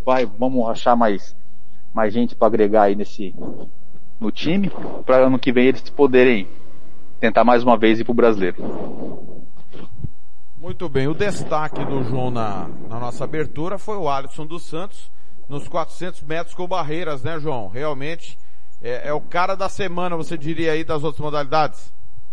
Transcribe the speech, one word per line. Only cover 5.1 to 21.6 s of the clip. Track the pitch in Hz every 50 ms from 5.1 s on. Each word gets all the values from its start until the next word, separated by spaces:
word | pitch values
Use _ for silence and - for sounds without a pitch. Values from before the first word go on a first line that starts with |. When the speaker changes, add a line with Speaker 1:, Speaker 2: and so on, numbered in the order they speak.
| 131
Speaker 1:
ano | 131 131 131 131 123
que | - 135
vem | 120 123 123
eles | 131 131 - - -
poderem | - - 143 131 127 127 127 131 120 98 92 - - - - - - - - - - - - - - -
tentar | 120 113 - 120 113
mais | 123 123 117 120
uma | 127 120
vez | 101 110 110 110 113
ir | 113
pro | - 120
Brasileiro. | 120 117 117 110 101 92 87 - - - - - - - - - - - - - - - - - - - - - - - - - - - - - - 135 - - - - - - - - - -
Speaker 2:
Muito | - 160 180 185 - 175
bem, | 156 135 135 131
o | 147 160
destaque | 160 208 202 185 - - - 156 151 156 151 - 147 143
do | 139 139 135 127
João | 113 131 127 127 127
na, | 123 117 110 104 98 92 85 - - - -
na | 107 113 117
nossa | 123 120 120 - 131
abertura | - 156 156 147 - - 143 160 185 208 190
foi | - 214 214
o | 202 165
Alisson | 143 139 139 135 131 - 160 151
dos | 151 165 175 -
Santos, | - 156 160 190 190 - - - - - - - - - - - -
nos | 143 143 -
quatrocentos | - - 170 156 - - - 170 185 175 -
metros | 151 147 160 165 170 - -
com | - 180
barreiras, | 175 185 180 151 147 156 170 180 156 147 127 117
né, | 156 165 156
João? | 147 156 135 120 104
Realmente | 95 98 127 151 156 143 131 135 156 170 - - - - - - - - - - - - -
é, | 110 117 127 120 -
é | 143 147
o | 151
cara | - - 165 175 180 185 196
da | 190 196 185
semana, | - - 202 185 175 175 180 180 175
você | 160 147 - -
diria | - 139 156 165 156 165 160 156
aí, | 160 160
das | 165 160 147 143
outras | 160 - -
modalidades? | 147 151 143 147 143 131 156 156